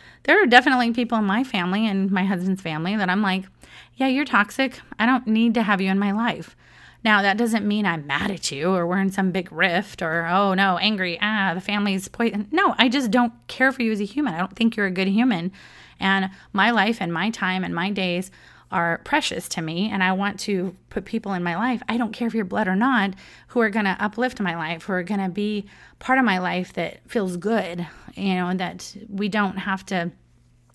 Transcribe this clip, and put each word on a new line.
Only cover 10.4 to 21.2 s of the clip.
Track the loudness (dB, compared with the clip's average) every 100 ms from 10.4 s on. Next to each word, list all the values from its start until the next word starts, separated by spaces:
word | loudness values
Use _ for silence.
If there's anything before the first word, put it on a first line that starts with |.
| 4 4
no, | 2 2
angry, | 0 0 -2 -2
ah, | -2 0 0
the | -2
family's | -4 -2 0 -2 -4
poison." | -2 -2 -2 -2
No, | 0 2 4
I | 4
just | 4 2
don't | 2 2 -2 -16
care | 0 0
for | 2
you | -2
as | -2
a | -4
human. | -4 -4
I | -2
don't | -6 2
think | 2 2
you're | 0
a |
good | 0 2
human. | 4 4 2 -2 -8 -16 -20 -20 -4
And | 0 2 0 -6 -8
my | 0 2
life | 4 2 0
and | -4
my | -2 -4
time | -2 -2 -2
and | -4
my | -4 -4
days | -2 -2 -2 -6 -12 -20 -20 _
are | -2 0 -2
precious | -2 -2 -2 -6 -6
to | -6
me, | -4 -4 -4
and | 0
I | 0
want | 0 -2 -4
to | -4 -2 -4 -8 _
put | -10
people | -6 -6